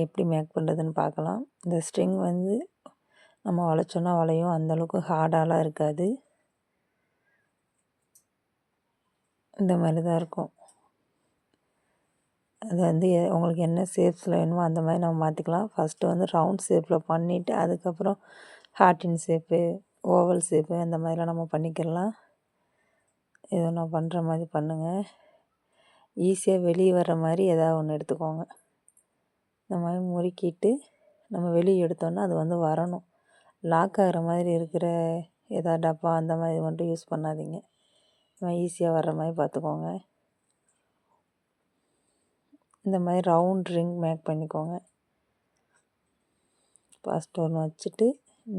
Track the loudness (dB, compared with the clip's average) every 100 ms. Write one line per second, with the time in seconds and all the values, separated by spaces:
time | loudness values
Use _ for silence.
0 | 0 -2 0 0 -2 -2 -2 -2 -2 -2
1 | -2 -2 -4 -6 -8 _ -4 -4 -2 -2
2 | -2 0 -2 -2 -2 -4 -6 _ -20 _
3 | _ _ _ _ -4 -2 2 0 0 -2
4 | 0 2 2 2 2 0 0 -2 -2 -4
5 | -2 0 2 4 4 2 0 0 -2 0
6 | -2 -2 _ _ _ _ _ _ _ _
7 | _ _ _ _ _ _ _ _ _ _
8 | _ _ _ _ _ _ _ _ _ _
9 | _ _ _ _ _ -2 2 2 2 0
10 | 0 0 -2 -6 -10 -12 -20 _ _ _
11 | _ _ _ _ _ _ _ _ _ _
12 | _ _ _ _ _ _ -6 0 2 4
13 | 4 4 2 2 0 0 0 0 0 2
14 | 2 2 0 0 2 2 0 0 0 2
15 | 0 0 0 -2 -2 -2 -2 -2 -4 0
16 | 0 0 2 2 2 0 2 2 2 -2
17 | 0 -2 0 -2 -2 0 0 0 -4 -2
18 | -2 -2 -8 -20 -20 -20 _ 4 6 6
19 | 0 -2 0 -2 0 0 0 -4 -12 _
20 | 2 4 4 2 2 0 0 -2 -2 -2
21 | -2 -2 -2 -4 -4 -4 -4 -4 -4 -2
22 | -4 -6 _ _ _ _ _ _ _ _
23 | _ _ _ _ -6 -2 0 -2 -2 -2
24 | -2 -2 -2 -2 -2 -4 -2 -4 -4 -4
25 | -6 -14 _ _ _ _ _ _ _ _
26 | _ -2 0 2 2 2 2 4 4 4
27 | 2 0 0 2 2 4 4 2 0 -4
28 | -4 -4 -4 -6 -10 -16 _ _ _ _
29 | _ _ _ _ _ _ -8 -4 -4 -4
30 | -4 -2 -4 -2 -4 0 0 0 -6 _
31 | _ _ _ -4 0 2 4 2 2 0
32 | -2 -2 -2 0 0 0 0 0 -2 -6
33 | -12 _ _ _ _ _ 0 2 2 4
34 | 2 2 0 0 0 0 0 -2 0 0
35 | 0 -2 -8 _ _ -4 0 0 0 0
36 | 0 0 0 0 0 -2 -2 -2 -4 -4
37 | -4 -6 -4 -6 -8 -10 -14 _ _ _
38 | _ _ _ _ -4 -2 -2 0 2 2
39 | 0 -2 -4 -2 -2 -2 -4 -4 -6 -8
40 | -12 _ _ _ _ _ _ _ _ _
41 | _ _ _ _ _ _ _ _ _ _
42 | _ _ _ _ _ _ _ _ -2 0
43 | 2 2 4 4 4 0 -2 -2 -2 -2
44 | -4 -4 -4 -6 -4 -6 -6 -8 -12 _
45 | _ _ _ _ _ _ _ _ _ _
46 | _ _ _ _ _ _ _ _ _ _
47 | -6 -4 -4 -4 -2 -2 -4 -6 -10 0
48 | 0 0 _ _ -10